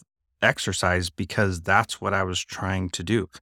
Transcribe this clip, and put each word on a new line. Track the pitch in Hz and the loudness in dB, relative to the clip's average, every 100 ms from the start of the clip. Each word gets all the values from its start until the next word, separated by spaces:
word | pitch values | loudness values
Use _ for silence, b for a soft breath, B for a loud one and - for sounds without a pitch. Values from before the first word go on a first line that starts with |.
| _ _ _ _ | _ _ _ _
exercise | 113 135 - 92 92 90 87 | 2 2 -2 0 2 2 -2
because | - 98 - 101 90 | -6 -6 0 0 0
that's | 85 98 113 - | 2 2 2 -4
what | 98 | -2
I | 98 | -2
was | 92 90 | -2 -4
trying | - - 95 92 92 | -6 -6 -4 -2 -4
to | - | -6
do. | 87 113 92 - | -2 -2 -2 -10